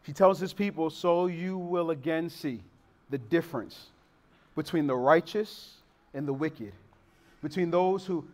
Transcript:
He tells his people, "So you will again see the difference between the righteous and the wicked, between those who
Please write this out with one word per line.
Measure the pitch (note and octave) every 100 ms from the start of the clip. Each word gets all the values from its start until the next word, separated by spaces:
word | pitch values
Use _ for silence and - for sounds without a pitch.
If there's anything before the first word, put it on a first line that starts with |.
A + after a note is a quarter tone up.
He | -
tells | C#3+ F#3+ F#3
his | F3+
people, | - G3+ D3+ D#3+
"So | D#3 F3+ E3+ F3+
you | E3+ F3+ F#3+
will | F3 F3 E3
again | D#3 C3+ D#3+ E3+
see | - D3+ A2+ F#2 _ _ _ _
the | C#3
difference | A2 E3+ E3 C3 E2 - - _ _ _ _ _ _ -
between | D3+ E3+ D3
the | B2+
righteous | C3 D#3+ E3+ G#3 G#3+ - - - _ _ _
and | C#3 C#3+
the |
wicked, | C3+ D#3 D3+ G#2 - - _ _ _ _ _
between | - F#3+ E3+
those | F3 F#3 F#3+
who | F#3+ E3+ -